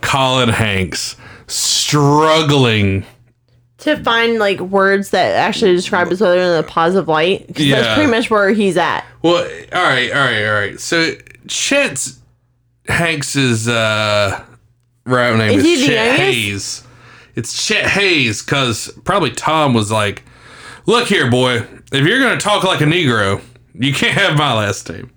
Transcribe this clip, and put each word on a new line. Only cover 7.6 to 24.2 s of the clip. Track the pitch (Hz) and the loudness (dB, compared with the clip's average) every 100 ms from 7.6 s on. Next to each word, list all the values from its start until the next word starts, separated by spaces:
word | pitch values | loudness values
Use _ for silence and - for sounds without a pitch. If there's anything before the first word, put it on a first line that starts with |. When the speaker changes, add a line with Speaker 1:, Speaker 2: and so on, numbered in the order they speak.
| 147 | 0
Speaker 1:
Yeah. | 131 | 2
Speaker 2:
that's | 117 110 | 2 2
pretty | 294 | 2
much | 226 226 | 0 0
where | 214 196 | 0 2
he's | 214 196 170 | 2 2 2
at. | 160 107 - - | 0 -2 -8 -4
Speaker 1:
Well, | 165 175 | 0 0
all | - 82 - 180 | -2 -10 -8 -2
right, | 170 131 123 | 0 0 0
all | 143 | 0
right, | 135 110 107 | 0 0 0
all | |
right. | 107 101 - | 0 -2 -8
So | - 170 165 - - - - | -4 -2 -2 -4 -16 -20 -10
Chet | - - 277 269 - - 135 _ _ _ _ _ _ - | -6 -2 0 -2 -4 -10 -12 _ _ _ _ _ _ -4
Hanks's, | - 170 160 139 143 131 113 113 | -2 0 -2 -4 0 2 0 0
uh, | 117 110 107 107 104 101 - - - _ _ _ _ - | 0 0 0 0 2 0 -4 -12 -20 _ _ _ _ -2
rap | 127 120 113 | 0 2 2
name | 110 - | 2 4
Speaker 2:
Is | 294 | 4
Speaker 1:
is | 339 | 2
Speaker 2:
he | |
the | 269 | 2
Speaker 1:
Chet | - 226 285 | 2 0 0
Speaker 2:
youngest? | |
Speaker 1:
Hayes. | 381 120 107 98 - - - - - - - - | 0 0 -2 -4 -8 -12 -16 -20 -20 -20 -12 -10
It's | 113 - - | -8 -6 -2
Chet | 208 147 | -2 -2
Hayes, | 185 196 165 120 107 | 0 0 2 0 -4
'cause | - 143 127 107 - - | -4 -2 0 -4 -8 -10
probably | - 196 147 | -2 0 0
Tom | - - 160 147 | -2 -2 0 2
was | 117 101 | 2 0
like, | 110 104 98 - - - - - - - | -2 -2 -6 -16 -20 -20 -20 -20 -8 0
"Look | 233 240 | 0 2
here, | 190 127 | 0 2
boy, | 123 127 120 107 - - | 2 2 0 -6 -16 -6
if | 139 147 | 0 2
you're | 247 | 2
gonna | 262 165 | 0 0
talk | 196 202 | 0 0
like | 190 165 | 0 0
a | 147 | 0
Negro, | 170 151 113 98 101 - - _ | 2 2 2 0 -2 -8 -20 _
you | - 131 | -6 -4
can't | 135 233 | -2 -2
have | 160 | 0